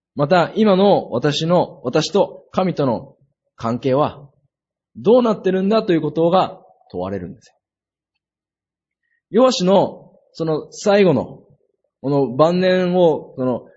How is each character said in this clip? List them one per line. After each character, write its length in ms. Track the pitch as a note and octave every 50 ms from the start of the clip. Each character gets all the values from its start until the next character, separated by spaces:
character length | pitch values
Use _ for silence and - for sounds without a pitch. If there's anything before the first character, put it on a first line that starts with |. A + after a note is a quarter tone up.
| _ _ _
ま 120 | B2+ D3
た 240 | C#3+ F#3 F3 D#3 - -
今 200 | G3+ A3 G#3+ F#3+
の 340 | F#3 G3+ G3+ F3 C#3 - -
私 360 | - B2 D3 D3 C#3+ - D#3+
の、 360 | E3 F3+ E3+ C#3+ - - - -
私 280 | B2+ - D#3 D3+ -
と 340 | - G3+ - - - - - _
神 220 | - G#3+ F#3+ F#3 -
と 120 | - C#3+
の 300 | C3 A2 G2 - - _ _ _ _ _ _ _ _ _
関 240 | - A#2+ A#2 A#2+ A#2+
係 140 | - C3+ B2+
は、 360 | C#3+ D3+ A2 - - - - _ _ _ _ _ _ _ _ _ _ _ _ _
ど 240 | G#2 A#2+ F#3 A#3 B3+
う 20 |
な 120 | A#3+ A#3 G#3
っ 80 | -
て 100 | - F#3+
る 100 | F#3 F#3+
ん 80 | F#3+ G3
だ 140 | A3 A3 -
と 100 | F#3+ F3
い 40 |
う 40 | D#3+
こ 100 | D3 D3
と 180 | D3 D#3+ E3 F3
が 320 | F3 F#3 D3+ - - - - _ _ _ _ _
問 120 | - F2+
わ 100 | F2+ G2
れ 80 | G2+ G2
る 100 | F2+ E2
ん 60 | -
で 60 | A2
す 80 | _ _
よ。 60 | _ _ _ _ _ _ _ _ _ _ _ _ _ _ _ _ _ _ _ _ _ _ _ _ _ _ _ _ _ _ _ _ _ _ _ _
ヨ 180 | E3 A3 C4
ア 40 | A#3+
シ 140 | A#3+ - F3+
の、 480 | F3+ G3 F#3 C#3+ - - - - _ _ _ _ _ _
そ 120 | - E3
の 260 | D#3+ D#3 C#3+ - -
最 320 | - - - G#3 G3 G#3 G3
後 100 | F3 D3
の 300 | A2+ F2+ - - - - _ _ _ _ _ _ _ _ _ _ _
こ 80 | - C3+
の 260 | C#3+ C#3 C3+ A#2 A#2+
晩 240 | C3 D3+ E3 F3+ F3+
年 360 | F#3 F#3 F#3 F#3 F3+ F3 F3+
を、 400 | F#3 F3 E3 D3 - - - -
そ 80 | C3+ B2+
の、 220 | B2+ A#2+ - - - _